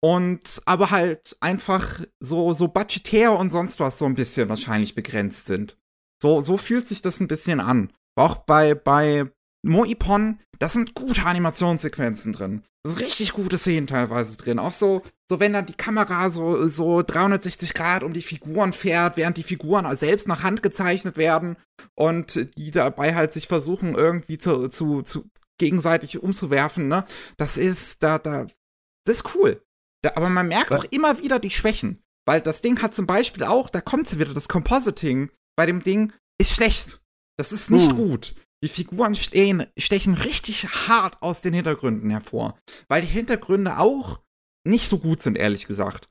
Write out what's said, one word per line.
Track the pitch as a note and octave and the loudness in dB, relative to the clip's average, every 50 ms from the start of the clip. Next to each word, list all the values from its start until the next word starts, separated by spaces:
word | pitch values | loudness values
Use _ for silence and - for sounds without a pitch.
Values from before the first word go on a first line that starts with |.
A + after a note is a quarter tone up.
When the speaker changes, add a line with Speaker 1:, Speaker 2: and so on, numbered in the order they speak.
| - | 4
Speaker 1:
Und | D#3+ F3 F3+ F3+ F3+ F3+ F3 _ - - - - | 4 2 4 2 0 -2 -4 _ -8 -8 -6 -2
aber | - F3+ F3 G3 F3+ | 0 2 2 2 2
halt | G3+ G3 E3+ F3+ D#3+ - _ - - _ | 2 2 2 0 -2 -4 _ -18 -14 _
einfach | - D#3+ F#3 F#3+ - - F#3+ F#3+ F#3 - - - E3+ - _ _ | -4 -2 -2 -2 -2 0 0 0 0 -4 -8 -10 -12 -14 _ _
so, | - B2+ D#3 E3 F3 E3+ E3+ | -8 -4 -2 0 2 2 2
so | D3 F3 D#3+ | 2 2 2
budgetär | - F#3+ G#3 G#3 - F3+ - - - G#3 A3+ A#3 A3 F3+ | 2 0 -2 -2 -6 -8 -6 2 4 4 6 6 4 4
und | F#3 F#3 | 2 0
sonst | D#3+ F3 E3+ F#3 - - | 0 -2 -2 -2 -2 -2
was | D3 C3+ C3 - | -2 -2 -2 -2
so | D#3 | -2
ein | C#3 C3+ | -2 0
bisschen | B2 B2+ A2+ - - A#2 G2+ | 0 -2 -4 0 -2 -2 -2
wahrscheinlich | A2 G#2+ - - A2+ G#2+ G#2 G#2 - | -2 -6 -4 -2 0 0 0 -2 -2
begrenzt | - G#2+ - - A2 G2+ G2+ F#2+ - - | -8 -8 -6 -4 -2 -2 -2 -4 -8 -6
sind. | - G2 F#2 G#2 G#2 - _ _ _ _ _ _ _ _ _ | -4 -4 -4 -4 -6 -12 _ _ _ _ _ _ _ _ _
So, | - D3 D#3 D3+ | 2 4 4 4
so | C#3 C#3 F3+ G3+ | 2 0 -2 -2
fühlt | - - A#3 B3 A#3+ - | 0 -2 -2 -2 -2 -4
sich | G#3+ - | -8 -6
das | - F#3 F3+ - | -4 -6 -4 -2
ein | F#3+ D3+ | -4 -4
bisschen | D3+ D#3 - - E3+ C#3 | -4 -4 -2 -2 0 0
an. | G2 - B2+ B2 G2+ F#2+ _ _ _ _ _ - | 0 2 2 0 0 -2 _ _ _ _ _ 2
Auch | C3 E3 E3 - | 2 2 2 -2
bei, | - - D3+ D3+ D#3 D3+ D3 | 0 4 4 6 6 6 4
bei | C#3+ _ - C#3 D3 D3+ D3+ D3 D3 C#3+ C3+ _ _ _ _ _ _ _ | 2 _ 2 4 4 4 4 2 0 0 -4 _ _ _ _ _ _ _
Moipon, | - D#3+ F3+ A#3 - A#3 - - E3 G3+ G3+ G#3+ A3 A3 - _ _ - - | 2 4 4 4 2 0 -2 0 2 2 2 2 0 -2 -6 _ _ -6 -4
da | - E3 | -4 -2
sind | - A#3 A#3 A#3+ - | 0 0 -2 -2 -4
gute | - B3+ C4 A#3+ G3+ F#3 | -10 -4 -2 0 0 2
Animationssequenzen | E3+ F3+ F3+ F3 E3 D#3+ - F3+ F3 E3+ D#3+ - D#3 - - C3+ A#2 A2 G#2 - A2 G#2 | 2 2 2 2 0 0 2 2 2 2 0 -2 -6 -4 -2 -2 -2 -2 -4 -6 -8 -6
drin. | - G2 F#2+ G2+ G#2+ - _ _ _ _ | -6 -6 -6 -6 -8 -10 _ _ _ _
Da | D3+ | -8
sind | E3 G3 | -6 -4
richtig | A#3 C4 - - A3 G3 - | -4 -4 -2 -2 -2 -4 -2
gute | - G3+ F3+ F3+ F3 | -4 -4 -2 -2 0
Szenen | - F#3 E3+ D#3+ D3 | 0 2 0 0 0
teilweise | C3 C3+ B2+ B2 A2+ A2+ A#2+ A#2 G#2+ A2 G#2 | 0 0 0 0 0 0 -2 -4 -4 -6 -10
drin. | - B2 A#2 A#2 | -4 -2 -2 -2
Auch | G2 D#3+ F3+ | -2 -4 -2
so, | - G#3+ G3 G3 F#3 F#3+ - _ _ _ _ | 0 2 2 2 2 -2 -8 _ _ _ _
so | F#3 E3+ | -2 0
wenn | G3 G#3 G#3 | 2 2 2
dann | G3+ F#3+ - | 0 -4 -6
die | - | -8
Kamera | _ - - A3 G#3+ G#3 - F#3 F3 F3+ F#3+ | _ -6 -2 0 0 0 0 0 0 0 -2
so, | E3+ E3 E3 E3 E3+ C3 C#3 E3 | -2 -2 -2 0 0 2 2 0
so | D3 D3+ E3+ E3+ E3+ E3+ F3 | 0 0 0 2 2 2 2
dreihundertsechzig | - - D#3+ F3+ G3+ G3+ F#3+ - F#3 - - - E3 - | 0 0 0 2 2 2 2 0 -4 -6 -6 -8 -8 -6
Grad | - E3 E3+ F3+ F#3 C3+ | -4 0 0 0 0 -2
um | D3+ E3+ | -4 -6
die | F3 E3 | -8 -8
Figuren | - - D#3 - D3+ D#3 F#3 G#3 F#3+ F#3 | -8 -12 -12 -10 -6 0 0 2 0 0
fährt, | - - G3 E3 F3 F3 F3 F3 - | -2 -2 0 2 2 2 2 2 0
während | D#3+ E3+ E3+ E3 | -2 -2 -2 -4
die | D#3+ | -4
Figuren | - F#3 D3+ - D3+ F#3 G#3 F3+ D3+ - | -6 -8 -8 -2 0 2 2 2 0 -4
selbst | C3+ - D3 F#3 G3+ G#3 - | -2 2 2 2 2 2 -2
nach | F3 C#3+ | -4 -2
Hand | C#3+ F#3+ G3 A3+ - | 0 -2 -2 0 -2
gezeichnet | G3+ - - G3 F3+ F3 F#3+ - F#3 - | -2 -2 0 0 0 0 0 -2 -6 -2
werden | - D#3+ D#3+ E3 D#3+ E3 F3 E3+ - _ _ _ _ - - _ | 0 2 2 2 2 0 -2 -8 -10 _ _ _ _ -20 -20 _
und | - D3 D#3+ E3 E3+ E3 - - E3+ B2 C3+ _ - | 0 0 2 2 0 -4 -4 -4 -4 -4 -6 _ -14
die | D3+ D3+ | -14 -4
dabei | D3+ F3 C3 C3+ - - C#3+ D#3 E3+ | 0 2 2 2 0 0 0 0 2
halt | E3+ D#3+ D#3 - | 2 0 0 -2
sich | D#3+ - - | -6 -6 -2
versuchen, | F3+ E3 C#3 D3 F3+ F#3+ - F3 D#3 | -2 -2 -2 -2 -4 -4 -2 -2 0
irgendwie | - D3+ E3 E3+ F3 D#3 _ D#3 D#3 | 2 2 2 2 0 -6 _ -10 -6
zu, | - F3+ D#3+ B2+ B2+ C3 | -2 0 0 0 0 -4
zu, | - - E3 D3+ D3 C#3+ C3 | -4 -4 -2 0 0 -2 -4
zu | - - D#3 - - _ _ _ _ _ _ | -6 -10 -10 -12 -12 _ _ _ _ _ _
gegenseitig | - - E3 F#3 D3 E3 E3 E3 D#3+ D3 - F3 | 0 2 2 2 2 2 2 0 0 -4 -12 -6
umzuwerfen, | - F3+ G3 - - D3+ C#3+ C3+ C#3 D3+ - - D#3+ C#3 | -4 -4 -4 -4 -2 0 2 2 2 0 -2 -2 -2 0
ne? | D3+ - - - - - - - - _ | 0 0 -2 -4 -12 -18 -18 -20 -6 _
Das | D3+ C#3+ - - | -4 -2 0 0
ist, | - F#3 F#3 - - - - _ | 0 0 0 -2 -6 -8 -6 _
da, | - D#3 D#3 D#3 | 2 2 2 2
da, | D#3 D#3 D3 C#3 B2 - _ _ _ _ _ _ _ _ _ _ _ | -2 -4 -6 -6 -6 -8 _ _ _ _ _ _ _ _ _ _ _
das | - A3+ - | -2 0 0
ist | - - - | -2 -6 2
cool. | F4+ G4 - - - _ _ _ _ _ _ _ _ - | 4 4 4 4 0 _ _ _ _ _ _ _ _ -4
Da, | D3 - | -2 0
aber | - D#3+ F3+ | 0 0 2
man | F#3 F3+ F3+ F3 | 2 2 0 2
merkt | E3 G#3 C#4 - | 2 0 0 2
Speaker 2:
Wa- | C3 C#3+ | 0 -2
Speaker 1:
auch | - | -2
immer | - - C#4+ D#4 D#4 C#4+ - | -2 -2 2 2 2 2 2
wieder | - C#4+ C4 B3 | 0 0 0 0
die | - G3+ | 0 -2
Schwächen. | - - - A3 G#3+ - - G#2+ - - _ _ _ _ _ | -4 0 0 0 0 0 -4 -6 -6 -6 _ _ _ _ _
Weil | - C#3+ D#3+ | 0 0 2
das | D3+ D#3 D#3 - - | 2 0 -4 -2 0
Ding | A#3+ B3 A#3 | 0 2 2
hat | - A3 A3 | 0 -2 -2
zum | - G3 | -2 -2
Beispiel | E3 - G3+ C4 - - F#3+ - | 2 2 2 2 0 -2 -4 -2
auch, | G#2 G3 B3 C4+ - | 2 2 2 0 0
da | - F#3 | -4 -6
kommt | - - - C4 D#4+ - - D3+ | -4 -2 -2 -2 -2 -2 0 -2
wieder | D#3 C#3+ C#3 | -2 -2 -2
das | D3 - - | -8 -6 -2
Compositing | - F#3 D3+ - A#3+ C4+ B3+ A3 - - - D#3 B2+ C3 C#3 D3 _ _ _ _ _ | -2 -2 0 2 2 2 2 0 -4 -2 -2 -2 -2 -2 -2 -4 _ _ _ _ _
bei | - E3 E3+ | 0 0 2
dem | F3 F3+ E3+ | 2 0 0
Ding, | F#3 F#3+ G#3 A3 G#3+ - _ _ _ _ _ | 0 2 2 2 0 -2 _ _ _ _ _
ist | G3+ - - | 2 2 4
schlecht. | - A#3+ A3 - - - - - - _ _ _ _ _ _ _ - | 4 4 4 2 2 -2 -10 -14 -20 _ _ _ _ _ _ _ -8
Das | D3 - | -8 -6
ist | - G#3 - - | -6 -6 0 6
nicht | - F4+ F4+ D#4 | 6 8 8 8
Speaker 3:
Hm. | C4 A#3+ | 6 4
Speaker 1:
gut. | A#3 G3 C#3 A2+ - - - - - _ _ _ - | 2 0 0 -2 -4 -8 -14 -14 -18 _ _ _ -8
Die | D3+ | -8
Figuren | - - - - - F#3 A#3+ G#3+ G#3 | -6 -6 -8 -8 -2 0 0 0 0
stehen, | G3+ - - - - G3 G3+ G3 F3 D#3 - _ - | -2 -4 -2 2 2 4 4 4 0 -2 -4 _ -6
stechen | - - - G3 - G3 F#3 | -2 0 0 2 2 2 2
richtig | - - A#3+ C#4+ - - - G#3 - - F3 - - - - | 2 0 -2 -4 -4 -4 -4 -6 -4 -6 -4 -4 -4 0 2
hart | A3+ A#3 G3 F#3 - _ | 2 2 2 0 -4 _
aus | - E3+ F3 - | -4 -4 -4 -2
den | - F3+ E3+ | -2 -2 -2
Hintergründen | F3 F3 D#3+ D3+ - - B2+ A2 G#2+ A2 G#2+ | 0 0 0 -2 0 0 -2 -2 0 -2 -2
hervor. | G#2+ A2 G#2 - - A2+ A2+ - - _ _ - - - - _ | -2 -2 -4 -6 -6 -6 -6 -6 -8 _ _ -20 -20 -20 -4 _
Weil | C3+ D#3+ | 0 0
die | E3+ E3+ | 0 0
Hintergründe | - G#3+ A#3 A#3+ B3 G#3+ - - F#3 G3 G3 F#3 D#3 - | 0 -2 0 0 -2 -4 0 0 0 2 2 0 2 4
auch | E3 G#3+ C#4 C#4 - F#2+ - - _ _ _ _ _ _ _ _ _ - | 4 4 4 2 -4 -8 -10 -12 _ _ _ _ _ _ _ _ _ 2
nicht | G#3 A#3 - - | 2 2 2 2
so | G#3 F3 | 0 0
gut | - D#3+ D#3+ D3+ | 2 0 0 0
sind, | - - A2 - | 0 -2 -2 0
ehrlich | F2+ G#2 G#2 G2 - - | 0 0 0 -2 -4 -8
gesagt. | G2+ G2 G2 G2 G2 - - _ | -6 -4 -4 -4 -6 -10 -18 _